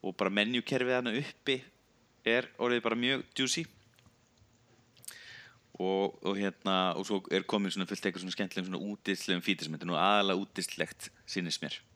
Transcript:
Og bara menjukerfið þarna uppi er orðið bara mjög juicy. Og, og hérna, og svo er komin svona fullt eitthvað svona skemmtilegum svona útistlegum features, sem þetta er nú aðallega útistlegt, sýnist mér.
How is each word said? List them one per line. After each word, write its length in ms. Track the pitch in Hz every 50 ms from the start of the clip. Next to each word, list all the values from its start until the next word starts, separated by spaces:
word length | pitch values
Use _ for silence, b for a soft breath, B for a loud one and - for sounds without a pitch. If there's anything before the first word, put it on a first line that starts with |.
| -
Og 80 | 95 92
bara 160 | - 101 95
menjukerfið 640 | 98 104 104 110 123 120 117 - 139 127 127 123 127
þarna 240 | 127 123 123 107 123
uppi 400 | 143 - - _ _ - 131 127 - - _ _ _ _ _ _ _ _ _ _ _
er 260 | 113 117 123 123 - - - -
orðið 240 | 120 120 120 113
bara 120 | 117 113 117
mjög 280 | 120 123 139 127 - - _
juicy. 320 | - 135 131 - - 165 - - - - - _ - _ - _ _ _ _ _ _ - _ _ _ _ _ - _ _ _ _ - - B B B B B B B B B B B B _ _ - 90
Og, 360 | 95 95 98 98 98 - - - 92
og 80 | 98
hérna, 380 | 98 101 98 92 _ - 98 95 92 92 92 85
og 120 | - 98 -
svo 80 | 107 95 - - 82
er 100 | 95 95 -
komin 240 | - 107 101 95 -
svona 140 | 98 92 87
fullt 160 | 101 - -
eitthvað 180 | 101 85 90 90
svona 120 | 92 90
skemmtilegum 340 | - 104 92 - - 90 95
svona 220 | 95 - 80 104 104
útistlegum 480 | - _ - 98 92 - - 92 87 87
features, 240 | - 98 80 -
sem 80 | 78 78
þetta 120 | 78 87
er 40 | 87
nú 60 | 87 78
aðallega 440 | 87 98 104 104 101 98 95 92 98
útistlegt, 640 | - - - 92 - - - 80 - - _ - - - - -
sýnist 360 | - - 95 90 85 80 - -
mér. 140 | 73 - - - _ _